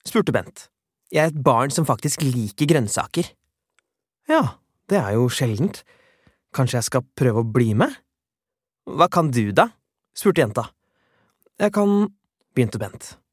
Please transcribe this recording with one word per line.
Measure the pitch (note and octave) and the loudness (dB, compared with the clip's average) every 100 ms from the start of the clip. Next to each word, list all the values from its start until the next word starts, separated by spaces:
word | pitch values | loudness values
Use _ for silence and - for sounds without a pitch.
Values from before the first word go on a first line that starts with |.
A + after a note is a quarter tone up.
| - | -2
spurte | A3+ - | 0 0
Bent. | G#2+ - - - _ _ _ _ | -2 -4 -18 -20 _ _ _ _
«Jeg | D3+ | 0
er | D#3+ | 0
et | D3+ C#3 | 2 2
barn | A#2 C#3 | 2 2
som | D3+ D3 | 0 0
faktisk | A#2 D3+ - C#3+ | -2 -2 -2 -2
liker | B2 G#2 - D3 | -2 -6 -4 2
grønnsaker.» | D#3 G#2+ - - - - _ _ _ _ _ _ _ _ _ - | 2 0 -4 -4 -6 -6 _ _ _ _ _ _ _ _ _ -2
«Ja, | D#4 C3+ - _ _ - | 0 0 -6 _ _ -2
det | G3 | 0
er | G2+ | 0
jo | G#2+ B2 | 0 0
sjeldent. | - B2+ G#2 A2 - _ _ _ _ _ _ _ | 0 -2 0 -4 -4 _ _ _ _ _ _ _
Kanskje | - B2+ B2 | -2 -2 -2
jeg | - | -2
skal | B2+ - | -4 -4
prøve | - C3 A2 | -2 0 0
å | A2+ | 0
bli | A2+ A2+ | 0 2
med?» | G#2 C4+ C4+ _ _ _ _ _ _ _ _ | 2 0 -2 _ _ _ _ _ _ _ _
«Hva | - - F3 | -12 0 2
kan | F3+ D#3+ | 2 0
du | A#2+ G#2 | 0 2
da?» | - A#3 _ _ _ _ | 2 2 _ _ _ _
spurte | - G#3 E3+ | -2 0 2
jenta. | A#2 G#2+ A2 _ _ _ _ _ _ _ _ - | 0 -2 -8 _ _ _ _ _ _ _ _ -2
«Jeg | G#3 | 0
kan», | G#3 G3+ G3+ G#3 _ _ _ _ | 2 2 2 0 _ _ _ _
begynte | - A2+ G#2 | -2 -2 -2
Bent. | G2+ - - - _ | -10 -12 -20 -20 _